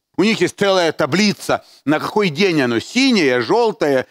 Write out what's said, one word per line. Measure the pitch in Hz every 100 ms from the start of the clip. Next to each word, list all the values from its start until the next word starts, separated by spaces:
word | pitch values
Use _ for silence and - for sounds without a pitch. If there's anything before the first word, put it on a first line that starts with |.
| _ -
у |
них | 208 196
есть | 165 -
целая | 202 190 165
таблица, | - 151 156 208 - - 123 - - -
на | 151
какой | - 208 196
день | 143 196 160
оно | 127 117
синее, | - 247 269 220 143 123
желтое, | 117 214 233 175 151 135 -